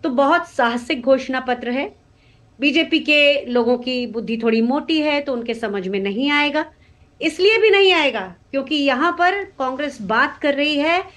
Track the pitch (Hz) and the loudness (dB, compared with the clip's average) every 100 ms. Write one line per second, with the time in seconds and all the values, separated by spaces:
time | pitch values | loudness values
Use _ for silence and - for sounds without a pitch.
0 | 320 247 277 339 339 - 240 240 - 277 | -2 0 2 2 0 0 0 0 -4 -4
1 | 240 262 262 262 254 240 240 247 392 - | 2 2 2 -6 -2 -4 -2 -4 -6 -10
2 | _ _ _ _ _ _ 285 320 320 320 | _ _ _ _ _ _ 0 2 2 0
3 | - 294 285 285 247 240 247 247 247 254 | 2 4 4 4 0 0 2 0 -2 -4
4 | 240 214 202 226 233 226 233 277 294 311 | -4 -6 -6 -2 2 2 2 0 -2 -2
5 | 302 294 285 247 233 226 226 202 185 196 | 0 -2 -2 -6 -6 -6 -4 -4 -4 -4
6 | 196 196 285 294 294 285 320 _ _ _ | -4 -2 0 0 0 -2 -6 _ _ _
7 | _ _ 320 320 381 453 427 392 392 349 | _ _ -6 2 2 4 4 6 4 4
8 | 285 220 185 175 _ 277 262 302 277 254 | 0 -2 -8 -14 _ -6 -4 -2 0 2
9 | 330 339 349 403 392 - 262 262 294 277 | 0 2 0 0 -6 -6 -6 -4 -8 -8
10 | 196 220 285 - 294 277 294 294 302 349 | -2 0 0 0 -2 0 0 0 0 0
11 | 381 | -2